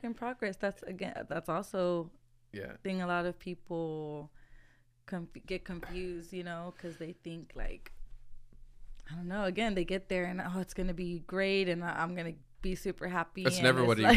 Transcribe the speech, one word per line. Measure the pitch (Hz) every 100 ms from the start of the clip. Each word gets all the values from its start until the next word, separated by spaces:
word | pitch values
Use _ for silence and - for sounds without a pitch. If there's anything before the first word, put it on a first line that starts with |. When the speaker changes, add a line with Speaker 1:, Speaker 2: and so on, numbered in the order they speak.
| 233
Speaker 1:
in | 226
progress. | 247 254 214 190
That's, | 202 202 -
again, | 185 185 - -
that's | 160 165
also | 165 202 196 180 175 165 - - - -
Speaker 2:
Yeah. | - - -
Speaker 1:
thing | 190 185
a | 180
lot | 175 175
of | 175
people | - 175 - 170 160 156 151 151 151 - - - - - _ _ -
conf-, | 180 170 - -
get | 185 -
confused, | 175 170 180 185 175 165
you | 185
know, | 175 170 175 170
'cause | - 156
they | 165
think, | 180 - 165 - -
like, | - - - - - - - - - - - - - - -
I | 160
don't | 175
know, | 196 196
again, | 180 226 190
they | 170
get | 190 185
there | 185 180
and, | 180
"Oh, | 180 180
it's | 180 -
gonna | 180 170
be | 180 175
great, | - 185 196 196 190
and | 170 175
I, | -
I'm | 170 180
gonna | 170 160 - -
be | - 180
super | - - 175
happy," | 180 165 - 180
Speaker 2:
That's | 180
Speaker 1:
and | 170
Speaker 2:
never | 131 120
what | 110
Speaker 1:
it's |
Speaker 2:
you | 110